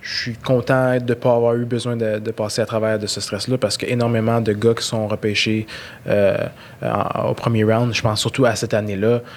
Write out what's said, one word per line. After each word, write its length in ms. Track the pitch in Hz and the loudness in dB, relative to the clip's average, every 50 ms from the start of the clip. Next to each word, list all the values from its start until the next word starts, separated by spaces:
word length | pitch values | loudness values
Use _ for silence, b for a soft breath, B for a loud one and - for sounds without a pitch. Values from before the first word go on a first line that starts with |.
je 120 | - - - - | -12 -10 -8 -6
suis 160 | - 123 113 | -6 -6 -8
content 640 | - - - 131 123 117 - 135 131 131 127 127 127 | -6 0 2 2 2 2 2 2 2 4 2 2 0
de 160 | 123 120 120 | 0 0 -2
pas 200 | 117 - 131 120 | 0 2 2 4
avoir 220 | 117 117 117 117 | 4 4 2 2
eu 80 | 120 120 | 0 0
besoin 320 | 120 120 117 113 123 120 | -2 -4 -4 -4 -4 -4
de, 240 | 117 113 107 107 107 | -2 -2 -2 -2 -2
de 120 | 107 117 | -4 -4
passer 300 | 110 - 110 104 - - | -4 -4 -4 -2 -2 -2
à 40 | 110 | -2
travers 340 | - 117 110 110 110 110 107 | 0 0 0 0 0 0 0
de 80 | 104 101 | -2 -4
ce 140 | - 104 | -4 -6
stress-là 360 | 95 - - 101 - - 127 123 | -6 -6 -6 -6 -2 -2 -2 0
parce 200 | - 101 - - | 0 -2 -2 -2
qu'il 100 | - - | -4 -2
y 40 | |
a 20 | 123 | 0
énormément 480 | 120 120 117 117 113 110 113 117 117 | 0 2 2 2 2 2 2 2 2
de 100 | 113 110 | 2 0
gars 220 | 104 104 104 117 117 | 0 2 2 2 2
qui 100 | - - | 2 0
sont 240 | - - 113 107 104 | -4 -2 -2 -2 -2
repêchés, 580 | 107 104 - 107 104 - - 113 110 110 107 B B B B B B B - - | -2 -2 -2 -2 0 0 0 0 0 0 -2 B B B B B B B -4 0
euh, 280 | - 104 101 98 - - - - B B B B B - | 2 4 4 4 2 2 -2 -4 B B B B B -8
en, 480 | - - - 104 - - - - - - | -4 -2 -2 0 0 -2 -2 -2 -2 -2
au 40 | 127 | -2
premier 300 | - - 120 117 110 107 | -2 -2 0 2 4 4
round. 300 | 107 110 113 123 120 107 | 4 4 4 2 0 0
Je 80 | - | 0
pense 180 | - 113 107 104 | 0 0 0 0
surtout 260 | - 117 - - 135 | -2 -2 0 2 2
à 80 | 117 110 | 2 2
cette 180 | - - 110 - | 0 -2 -2 0
année-là. 340 | 107 104 104 101 95 101 113 | -2 -2 -2 -2 0 2 2
Euh, 140 | 120 120 117 B B | 2 2 0 B B